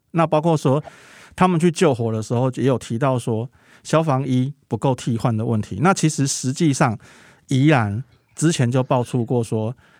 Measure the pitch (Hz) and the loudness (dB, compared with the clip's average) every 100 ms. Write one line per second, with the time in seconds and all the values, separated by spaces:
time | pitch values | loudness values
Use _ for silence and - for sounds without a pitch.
0 | _ 165 165 156 165 156 143 143 - - | _ -2 0 2 2 2 2 0 -2 -16
1 | - - - - 185 170 175 160 165 120 | -20 -20 -12 0 2 4 2 2 2 2
2 | 113 110 107 120 131 127 127 117 - 113 | -2 -4 -2 0 0 0 0 0 -2 -2
3 | 139 127 123 110 123 _ _ - - 156 | -2 -2 -2 -4 -6 _ _ -20 -2 0
4 | 160 131 135 127 131 - _ 110 139 123 | 2 -2 0 0 -2 -6 _ -2 -2 -2
5 | - 113 131 110 123 110 104 95 170 185 | -2 -2 0 -2 -2 -2 -4 -2 0 2
6 | 156 156 139 - 127 135 160 131 139 101 | 0 0 -2 -2 -4 0 0 2 0 -2
7 | - - - _ - 131 147 139 104 104 | -10 -20 -20 _ -4 2 4 4 2 -4
8 | - _ _ - 160 160 120 131 127 131 | -8 _ _ -2 0 2 0 0 0 0
9 | 117 127 117 123 113 113 110 - _ | 0 -4 -2 -2 -2 -4 -4 -8 _